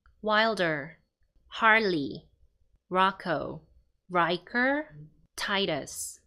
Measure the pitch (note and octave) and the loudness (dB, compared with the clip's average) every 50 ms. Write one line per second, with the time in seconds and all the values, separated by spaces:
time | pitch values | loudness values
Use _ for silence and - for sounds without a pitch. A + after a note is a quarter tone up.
0 | _ _ _ _ - G#3+ G#3+ G#3 A3 A3+ A3 F#3+ F#3 E3 D#3 D3 C3+ D#3+ - _ | _ _ _ _ -2 0 2 4 4 4 2 0 0 0 0 -2 -6 -10 -14 _
1 | _ _ _ _ _ _ _ _ _ _ - - - A3 G#3+ A3 A3+ G3 F3+ D#3+ | _ _ _ _ _ _ _ _ _ _ -4 2 4 6 6 6 4 2 0 0
2 | C#3 D3 - E3 - _ _ _ _ _ _ _ _ _ _ _ _ - F3+ F#3 | -2 -4 -6 -10 -16 _ _ _ _ _ _ _ _ _ _ _ _ -2 0 2
3 | F#3+ F#3+ F#3+ - - F#3+ D#3+ C3+ - - - D#3 - _ _ _ _ _ _ _ | 2 2 0 -2 -4 -4 -4 -2 -4 -6 -10 -12 -16 _ _ _ _ _ _ _
4 | _ - F3+ F3+ E3+ D#3+ F3+ E3+ - - - A#3+ B3 C4 C#4 D4 D#4 - D3+ D3 | _ -4 0 0 2 2 0 -4 -6 -6 -4 -2 0 0 0 -2 -4 -8 -12 -20
5 | D3+ D#3 _ _ _ _ _ - - - G#3 G3 G3 F3+ D#3+ C#3 - - - - | -20 -20 _ _ _ _ _ -10 -6 -4 -2 -2 0 0 -2 -4 -6 -8 -10 -12
6 | - - - - _ | -12 -12 -12 -16 _